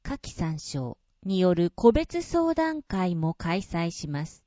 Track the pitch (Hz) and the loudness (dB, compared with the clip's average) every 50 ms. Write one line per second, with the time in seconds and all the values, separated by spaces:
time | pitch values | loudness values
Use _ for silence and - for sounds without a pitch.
0 | _ - 277 277 - - - - 165 160 160 151 - - - 139 127 120 - _ | _ -6 -6 -6 -8 -12 -4 -2 -2 -2 -2 -4 -6 -6 -6 -4 -4 -4 -8 _
1 | _ _ _ _ - 190 190 185 185 180 180 165 170 175 _ - - 233 220 302 | _ _ _ _ -4 0 2 6 6 6 6 6 4 2 _ 0 -2 0 2 0
2 | 330 - - 349 339 - - 339 330 330 320 320 320 320 320 302 - _ - 190 | -2 0 -4 -6 -4 0 2 2 2 2 2 2 0 0 -2 -4 -6 _ -2 0
3 | 185 180 175 165 160 160 170 _ - 170 170 196 196 - - 170 170 170 170 - | 0 0 0 0 0 0 -2 _ -2 -2 -2 -2 -2 -4 -4 -2 -2 -2 -4 -6
4 | - 147 147 143 156 160 - _ _ | -8 -6 -4 -4 -6 -6 -10 _ _